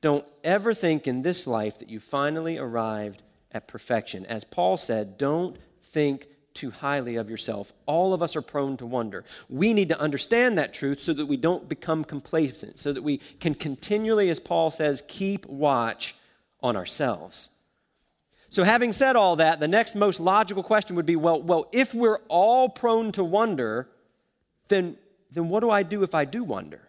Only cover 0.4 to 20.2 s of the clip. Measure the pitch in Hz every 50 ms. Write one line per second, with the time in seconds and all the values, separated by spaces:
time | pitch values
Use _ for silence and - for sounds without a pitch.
0.4 | - 156 185 208 202 233 220 226 - 170 160 151 - 139 123 127 131 170 180 175
1.4 | - 139 120 110 107 107 104 - - - 110 107 - - - 139 139 147 156 160
2.4 | 160 165 165 151 135 123 113 117 113 110 110 107 104 104 98 - _ _ _ _
3.4 | _ _ _ 107 - - - 117 - - 123 110 104 - - 95 95 - 113 110
4.4 | - _ - - 175 185 190 - - - 120 110 107 98 98 - 139 139 151 165
5.4 | 180 180 - - - _ _ _ _ - - 160 147 143 139 135 - _ _ _
6.4 | _ _ _ - - 131 110 - 147 139 143 143 127 120 117 117 113 104 113 110
7.4 | - - 110 104 101 - - _ _ - 147 165 180 190 190 170 170 156 - 160
8.4 | 139 - - 147 139 139 135 123 127 117 123 127 117 110 98 90 - - - -
9.4 | - _ 127 131 175 220 226 208 196 156 160 - 147 156 143 135 - - 233 233
10.4 | 247 254 226 170 143 113 - - - 139 143 139 - - 160 139 151 139 147 127
11.4 | 120 165 180 175 - - - - - - 160 160 151 - 156 139 - - - 165
12.4 | 160 135 123 - - 104 - - - 143 143 131 120 151 143 127 - - - _
13.4 | - 170 147 - - 156 135 - - - 208 208 220 220 220 208 202 180 165 -
14.4 | - - 175 170 165 160 151 - 156 151 143 127 - - - - 190 196 202 190
15.4 | - - - 139 147 147 135 123 117 113 - - - - - _ _ _ _ _
16.4 | _ _ _ _ - 123 113 98 90 - - - 151 127 107 85 78 92 - -
17.4 | - - _ _ _ _ _ _ _ _ _ _ _ _ _ _ _ _ _ _
18.4 | _ _ - - 180 196 226 240 247 240 202 - 269 262 254 240 208 185 170 156
19.4 | 160 160 165 151 151 156 180 214 233 - - 208 202 208 175 -